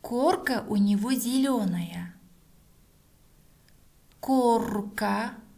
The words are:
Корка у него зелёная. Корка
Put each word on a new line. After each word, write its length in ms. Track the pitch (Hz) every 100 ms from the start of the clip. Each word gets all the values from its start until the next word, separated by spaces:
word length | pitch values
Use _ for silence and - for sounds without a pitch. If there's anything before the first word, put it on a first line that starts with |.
Корка 640 | - 240 285 392 - 240 -
у 80 | 208
него 360 | 202 202 226
зелёная. 1000 | 254 226 262 269 247 190 175 170 175 175 - - - _ - _ _ _ _ _ _ _ _ - - _ - - _ _ -
Корка 1120 | - 262 240 233 233 202 202 - 208 202 214 - -